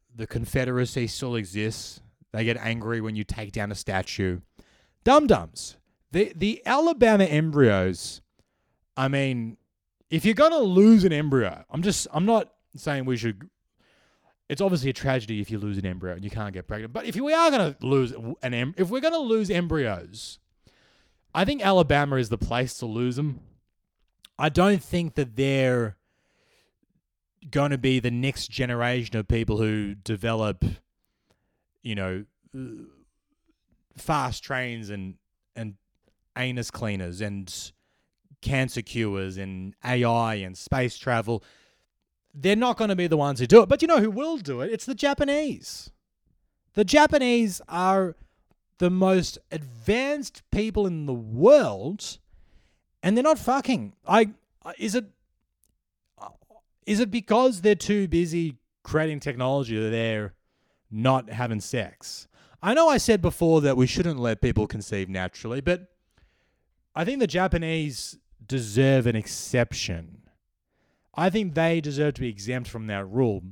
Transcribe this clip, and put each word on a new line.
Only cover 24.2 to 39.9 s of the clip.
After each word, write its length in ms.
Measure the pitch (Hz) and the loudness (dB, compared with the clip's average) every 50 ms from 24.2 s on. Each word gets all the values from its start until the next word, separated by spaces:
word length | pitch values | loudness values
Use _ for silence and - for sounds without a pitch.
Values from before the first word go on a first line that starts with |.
| - - _ | -20 -16 _
I 120 | - 143 156 | -2 -2 0
don't 340 | 139 175 180 202 208 170 - | 4 4 4 4 4 2 0
think 320 | - - 175 170 156 - | -2 -4 -2 -2 -2 -2
that 200 | - 139 123 107 | -4 -4 -4 -2
they're 640 | 120 135 135 135 135 131 127 127 123 117 107 98 _ _ _ _ _ _ _ _ _ _ _ _ _ _ _ _ _ _ _ _ _ _ _ _ _ _ _ _ _ - 143 | 0 0 2 2 2 2 2 2 0 0 -2 -6 _ _ _ _ _ _ _ _ _ _ _ _ _ _ _ _ _ _ _ _ _ _ _ _ _ _ _ _ _ -10 -4
gonna 280 | - 143 143 147 143 | -2 0 0 0 0
be 220 | 131 120 131 131 131 | 0 0 2 2 2
the 120 | 117 123 | 0 0
next 380 | 120 120 127 135 - - - - | -2 -2 -2 -2 -4 -6 -8 -8
generation 680 | 110 - 127 123 120 120 120 120 123 127 117 - - | -6 -4 -4 -2 -2 -2 0 0 -2 -2 -4 -4 -4
of 100 | 110 104 | -4 -2
people 300 | - 120 113 113 101 107 | 0 0 0 0 0 0
who 380 | 104 113 107 107 107 104 101 101 | 0 0 0 0 -2 -4 -6 -8
develop, 680 | 101 - - 110 98 98 113 113 110 110 107 95 - - - - - _ _ _ _ _ _ _ _ _ _ _ _ _ _ _ _ _ _ _ _ | -8 -8 -6 -6 -4 -2 -2 -2 -2 -2 -2 -2 -2 -2 -2 -4 -6 _ _ _ _ _ _ _ _ _ _ _ _ _ _ _ _ _ _ _ _
you 140 | - 123 107 | -12 -8 -6
know, 300 | 101 95 92 92 95 104 _ _ _ _ _ - | -6 -6 -6 -6 -8 -10 _ _ _ _ _ -16
uh, 300 | 135 131 123 113 - - - _ _ _ _ _ _ _ _ _ _ _ _ _ _ _ _ _ _ _ _ - | -14 -14 -14 -16 -18 -20 -20 _ _ _ _ _ _ _ _ _ _ _ _ _ _ _ _ _ _ _ _ -20
fast 460 | - - - 160 147 131 127 113 - - | -12 -6 -4 -2 -2 -2 -4 -6 -8 -8
trains 460 | - 139 127 127 123 117 113 110 98 | -6 -6 -6 -6 -6 -8 -10 -10 -10
and, 260 | 104 98 95 95 92 _ _ _ _ _ _ _ - | -10 -10 -10 -12 -14 _ _ _ _ _ _ _ -14
and 200 | 113 113 107 98 _ _ _ _ _ _ _ _ _ _ _ - | -12 -12 -12 -14 _ _ _ _ _ _ _ _ _ _ _ -8
anus 320 | 127 127 127 123 123 113 - | -6 -6 -4 -4 -6 -8 -8
cleaners 520 | - - 117 107 101 95 92 87 90 92 | -8 -8 -6 -4 -4 -4 -6 -6 -8 -8
and 500 | 107 101 101 98 95 90 - - - - - _ _ _ _ _ _ _ _ _ _ _ _ _ | -8 -8 -8 -8 -10 -12 -14 -14 -16 -16 -20 _ _ _ _ _ _ _ _ _ _ _ _ _
cancer 400 | - 131 139 131 131 123 - 123 | -6 -4 -2 -2 -2 -2 -4 -8
cures 560 | 113 - - 120 113 104 98 98 95 95 92 | -10 -8 -4 -4 -2 -2 -2 -4 -6 -6 -8
and 360 | 95 95 95 95 92 95 95 - _ - | -8 -10 -10 -10 -10 -10 -12 -12 _ -4
A 200 | 123 | -2